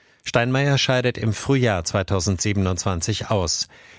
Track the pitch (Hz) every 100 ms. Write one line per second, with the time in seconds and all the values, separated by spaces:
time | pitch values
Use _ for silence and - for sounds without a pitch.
0 | _ _ - 120 120 131 143 139 - 127
1 | 123 - 113 101 - 139 123 92 85 104
2 | 92 98 92 92 107 101 92 92 101 90
3 | - 107 - 107 85 - - - -